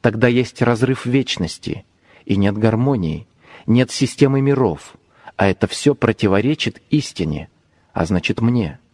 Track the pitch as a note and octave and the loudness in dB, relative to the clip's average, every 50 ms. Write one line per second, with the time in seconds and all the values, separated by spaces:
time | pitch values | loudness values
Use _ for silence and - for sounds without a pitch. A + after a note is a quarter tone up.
0 | - A#2+ G#2+ A2 A2 B2 A#2+ B2 B2 - - - B2 A#2 A#2+ A2 B2 C3 C3+ - | 0 0 0 2 2 2 4 2 0 -2 -2 0 0 2 2 2 2 0 0 -2
1 | - B2 B2 C3+ B2+ - - - F2+ E2+ - - - - - - - _ _ _ | -2 -2 0 0 0 -2 -4 -6 -6 -6 -6 -12 -10 -10 -10 -10 -12 _ _ _
2 | _ _ _ - _ - G2 G2 G2 G2+ G#2 G#2+ G#2+ A2+ G#2+ A2 B2 C#3 C#3 A2+ | _ _ _ -20 _ -4 0 0 0 0 0 2 0 0 2 2 0 0 0 0
3 | F2+ D#2+ D#2 D#2+ G#2 _ _ _ _ - - - - - A2+ B2 B2+ A#2+ - - | -2 -4 -4 -6 -10 _ _ _ _ -20 -20 -18 -2 2 2 2 2 0 0 -4
4 | C#3 B2+ - - D3 C#3 C3+ C3+ C3+ C#3 C#3 C3 B2+ G#2 D#2 C#2+ - - - - | -4 -4 2 2 2 2 4 2 2 2 2 2 2 0 0 -2 -10 -20 -20 -20
5 | _ _ _ _ _ - _ - G2 G2 F#2 _ - - - - - C#3+ C#3 - | _ _ _ _ _ -20 _ 0 0 0 2 _ -2 -4 -4 0 0 0 0 2
6 | - - G#2+ - - G2+ F#2+ G2 G#2+ C3 D#3 - - A#2+ - - _ _ - D3+ | 0 0 0 2 2 2 2 2 2 0 -2 -2 -4 -6 -6 -8 _ _ -2 -2
7 | C#3 - - - F2+ D#2+ D2+ C#2+ D#2 - _ _ _ _ _ _ _ _ _ - | -2 -4 -6 -6 -4 -4 -4 -6 -8 -14 _ _ _ _ _ _ _ _ _ -4
8 | E2 E2 G2 F2+ - - - - A2+ A#2 B2 B2 G#2 D#2 C2+ - _ _ | -2 0 0 -2 -2 -2 -4 0 0 0 0 0 -2 -4 -6 -12 _ _